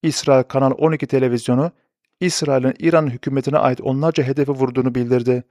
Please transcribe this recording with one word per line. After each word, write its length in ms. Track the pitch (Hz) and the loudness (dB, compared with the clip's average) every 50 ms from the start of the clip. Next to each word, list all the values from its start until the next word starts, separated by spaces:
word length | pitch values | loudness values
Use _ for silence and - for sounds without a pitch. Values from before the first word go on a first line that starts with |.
| - | -2
İsrail 400 | 165 143 - - - 139 131 127 | -2 -4 -2 2 4 4 4 4
Kanal 280 | - - 135 135 135 | 2 0 0 0 0
on 200 | 131 - 147 160 | 0 2 0 0
iki 160 | 160 151 - 127 | 0 0 -4 -2
televizyonu, 640 | - 135 131 127 120 120 - - 127 127 143 170 - _ _ _ _ _ _ _ _ _ | 0 0 0 2 0 -2 0 0 0 0 0 -2 -6 _ _ _ _ _ _ _ _ _
İsrail'in 540 | 185 180 165 - - 151 139 131 127 135 131 - | -4 -2 -2 -2 -2 0 0 0 0 0 -2 0
İran 300 | - 165 165 165 156 143 | 0 2 4 4 2 2
hükümetine 480 | 120 123 - - 135 139 135 - 139 - | -4 -4 -6 -4 -4 -2 -2 0 0 2
ait 240 | - 131 127 - | 2 2 0 -2
onlarca 420 | - - 131 135 147 165 160 - 143 | -4 -4 -2 0 0 0 0 0 0
hedefi 280 | 127 135 139 143 135 | -2 0 -2 0 -2
vurduğunu 440 | 143 131 131 131 123 135 123 131 123 | 0 0 -2 -2 0 0 -2 0 0
bildirdi. 480 | 127 123 120 127 123 120 120 123 123 123 _ | -2 0 0 0 0 2 0 0 -2 -2 _